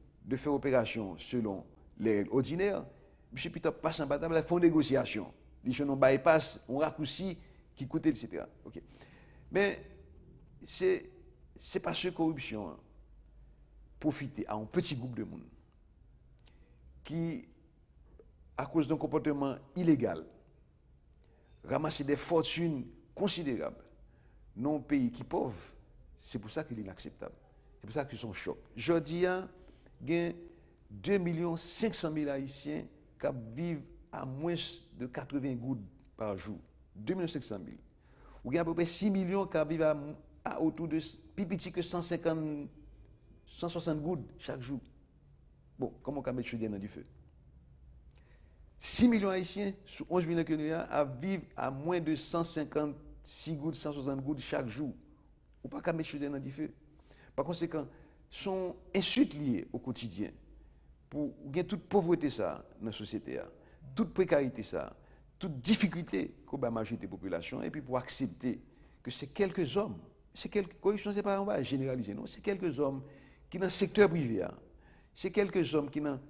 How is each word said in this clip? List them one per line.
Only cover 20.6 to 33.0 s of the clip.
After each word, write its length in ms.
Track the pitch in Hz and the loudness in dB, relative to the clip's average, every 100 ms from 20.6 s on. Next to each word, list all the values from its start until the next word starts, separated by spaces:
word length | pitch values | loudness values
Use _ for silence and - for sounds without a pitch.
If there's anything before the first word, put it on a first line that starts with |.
| - _ _ - - - - - - - | -20 _ _ -20 -20 -20 -20 -20 -20 -14
ramasse 380 | - 139 151 143 | -2 0 0 -2
des 140 | 139 143 | 0 0
fortunes 680 | - 165 - 165 170 139 117 - - | 4 4 4 2 0 0 -6 -12 -12
considérables 680 | - 196 175 143 107 71 - - - - - - - - - | -2 0 0 -2 -2 -2 -8 -18 -20 -20 -20 -20 -20 -14 -4
dans 200 | 139 151 | 0 0
un 40 | |
pays 320 | - 143 120 | 2 2 2
qui 100 | - | 0
est 20 | |
pauvre, 300 | 120 170 127 90 - - - - - - | -4 -2 -2 -4 -14 -20 -20 -20 -20 -20
c'est 200 | - 117 | -10 -8
pour 100 | 107 | -6
ça 140 | 160 | -6
qu'il 140 | 156 110 | -6 -6
est 20 | |
inacceptable. 520 | 95 90 - - - - - - - - | -8 -10 -14 -12 -14 -14 -20 -20 -20 -18
C'est 60 | 101 | -6
pour 80 | |
ça 100 | 143 | -4
qu'ils 140 | 135 113 | -4 -6
sont 140 | 113 | -8
chocs. 260 | 92 - - - | -6 -6 -6 -10
Je 200 | - 151 | -2 2
dis, 300 | 165 147 170 | 4 2 2
hein, 240 | 180 185 185 - - - - - | 2 2 -4 -12 -20 -20 -20 -8
il 80 | 127 | 0
y 80 | 170 | 2
a 140 | 170 170 - - - - - | 2 -2 -12 -20 -20 -20 -18
deux 280 | 104 135 202 | -4 2 4
millions 380 | 175 165 170 165 | 4 2 0 -2
cinq 380 | - - 226 | -4 0 0
cent 160 | - 160 | 0 -2
mille 180 | 156 143 | 0 0
Haïtiens 580 | 139 135 - 147 151 - - | 0 -4 -6 -6 -6 -6 -14